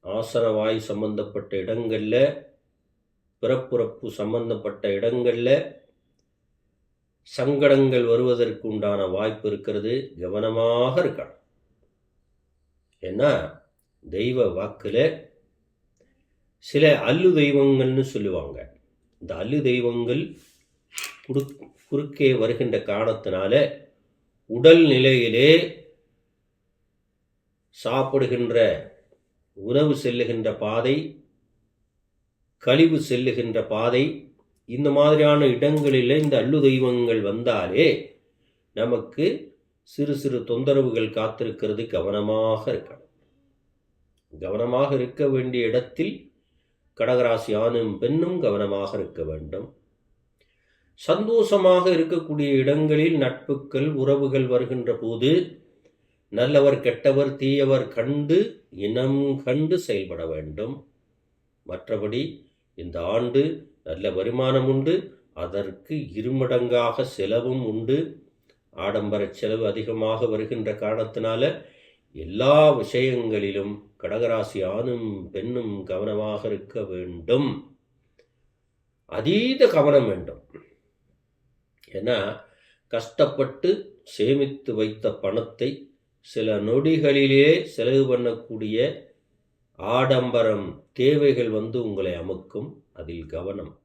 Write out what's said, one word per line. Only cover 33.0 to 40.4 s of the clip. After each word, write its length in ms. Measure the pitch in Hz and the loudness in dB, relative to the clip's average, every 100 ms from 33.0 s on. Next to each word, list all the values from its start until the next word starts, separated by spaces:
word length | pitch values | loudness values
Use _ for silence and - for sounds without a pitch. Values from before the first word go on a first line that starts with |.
செல்லுகின்ற 580 | - 123 127 123 117 113 104 | 0 -2 0 -2 -2 -2 -2
பாதை, 360 | 107 117 123 147 - - _ _ _ _ | -2 0 2 0 -2 -14 _ _ _ _
இந்த 200 | 123 147 | -2 0
மாதிரியான 500 | 139 147 151 147 147 143 | 4 6 6 6 6 4
இடங்களிலே 680 | 120 143 151 147 131 123 147 | 2 2 2 2 2 4 2
இந்த 180 | 151 135 | 2 2
அல்லு 160 | 110 151 | 2 4
தெய்வங்கள் 600 | 139 131 127 123 120 113 | 4 4 2 2 0 0
வந்தாலே 640 | 101 107 120 107 90 98 160 110 - _ _ _ _ _ _ - | -2 -2 -2 -2 0 2 2 2 -6 _ _ _ _ _ _ -6
நமக்கு 500 | 120 120 - - 170 269 - _ _ _ _ | -2 -2 -4 -2 -2 -2 -10 _ _ _ _
சிறு 240 | - 143 135 | -6 -4 -2
சிறு 240 | 139 123 | -2 -4